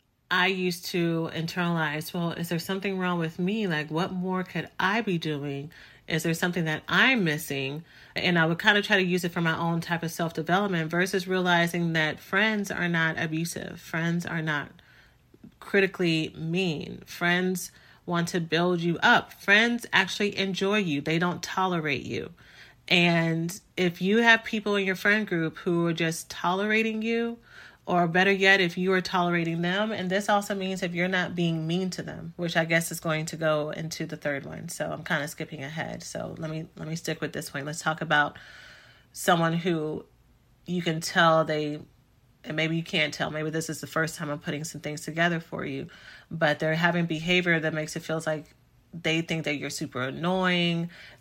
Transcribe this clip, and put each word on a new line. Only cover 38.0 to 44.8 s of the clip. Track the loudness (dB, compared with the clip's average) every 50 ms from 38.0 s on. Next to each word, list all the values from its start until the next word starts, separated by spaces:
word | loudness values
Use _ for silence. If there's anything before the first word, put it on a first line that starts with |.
about | 0 2 2 4 2 2 -2 -8 -16 -20 -20 -20 -20 -20 -20 -20 -20 -20 -20 -20 _ _
someone | -12 0 4 4 6 6 6 4
who | 2 2 0 0 0 0 0 -4 -6 -6 -10 -14 _ _ _ _ _ _ _ _ _ _ _
you | -4 -4 -2
can | 0 0 -2 -2
tell | -2 0 4 6 6 8 8 6 4
they, | 2 0 -2 -2 -2 -4 -8 -10 -16 _ _ _ _ _ _ _ _ _ _
and | -12 -6 -2
maybe | 0 0 0 0
you | 0
can't | -2 -2 0 0 0 -2 -2
tell, | -4 -4 -4
maybe | -4 -4 -4 -4
this | -2 -4 -4 -4
is | -6 -8
the | -10
first | -4 -2 -2 -2 -2 -4
time | -6 -6 -6
I'm | -6 -6
putting | -6 -6 -6 -6 -6
some | -8 -10 -8